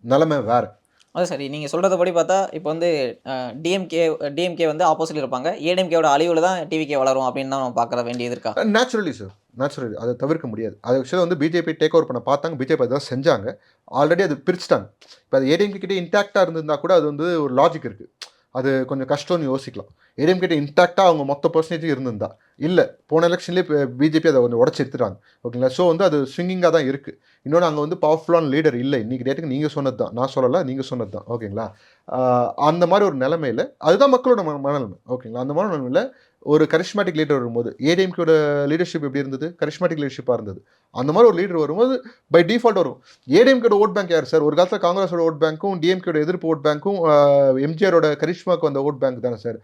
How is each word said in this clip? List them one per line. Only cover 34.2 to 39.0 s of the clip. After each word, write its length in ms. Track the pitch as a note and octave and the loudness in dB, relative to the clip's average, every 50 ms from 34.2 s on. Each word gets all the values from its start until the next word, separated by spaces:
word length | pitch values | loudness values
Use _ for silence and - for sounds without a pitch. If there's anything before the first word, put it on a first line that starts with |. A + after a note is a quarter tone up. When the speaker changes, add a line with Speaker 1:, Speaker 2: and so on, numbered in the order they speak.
| B3+ C4 A#3+ G#3 | 4 2 2 2
Speaker 1:
ம-, 200 | F3 D#3 D3 C#3+ | 2 -4 -6 -4
மனநிலைமை. 380 | C#3 C#3 D3 C#3+ B2 G2+ F#2 - _ A#2+ | -4 -2 -2 -2 -4 -6 -10 -16 _ -8
ஓகேங்களா? 280 | B2+ B2 - A2+ A2+ | -8 -8 -8 -10 -10
அந்த 160 | B2 B2+ C#3 D3 | -8 -6 -4 -2
மாதிரி 300 | E3+ G3+ G#3 E3+ D3 C3 | -2 -2 -2 -2 -4 -4
நிலைமையில 280 | B2 C3+ F#3 A#3+ C4+ - _ _ _ _ _ | 0 0 0 0 -2 -8 _ _ _ _ _
ஒரு 240 | - - D3+ D#3 D#3 | -2 2 4 4 4
கரிஸ்மாட்டிக் 500 | D3 D#3+ D#3+ F3+ - - G#3 G3 F3+ D#3 | 4 2 0 -2 -2 -2 -2 -2 -2 0
லீடர் 180 | D3+ D#3 C#3+ C#3+ | -2 0 0 0
வரும்போது, 440 | C3+ B2 A#2 A#2 A#2 A#2 A2+ - - B2+ | 0 0 -4 -4 -4 -4 -4 -6 -4 0
ஏ 100 | D3+ F3 | 2 2
டி 80 | F3+ F#3+ | 2 2
எம் 100 | F#3 F3+ | 0 0
கேவோட 140 | - E3+ D#3+ D#3+ D#3 D3+ D3 C#3+ C#3+ C#3+ | -2 2 4 4 4 4 2 0 0 0
லீடர்ஷிப் 300 | C#3 D3+ E3+ F3 E3+ - | 0 0 0 -2 -2 -4
எப்படி 240 | E3 | -6